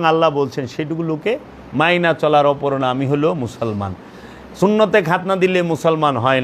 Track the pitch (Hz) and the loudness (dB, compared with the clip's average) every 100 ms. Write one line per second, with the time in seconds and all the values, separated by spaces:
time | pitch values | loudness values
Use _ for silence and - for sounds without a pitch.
0 | 165 160 160 143 143 143 127 - 151 165 | 2 4 2 2 -2 -4 -8 -6 -6 -6
1 | 165 156 202 277 - - - 127 160 175 | -4 -4 -4 -6 -8 -20 -8 0 2 2
2 | 170 151 156 147 143 139 143 135 131 127 | 2 0 2 4 2 0 -2 -2 -2 -2
3 | 135 143 151 175 120 - 117 104 98 90 | -2 0 0 -2 -6 -6 -6 -4 -6 -8
4 | - - - - - - 190 214 214 208 | -14 -20 -20 -20 -20 -2 2 4 4 2
5 | 160 180 175 190 185 185 170 160 165 160 | 2 0 -2 0 2 2 0 0 0 2
6 | 151 127 123 131 | 2 2 2 2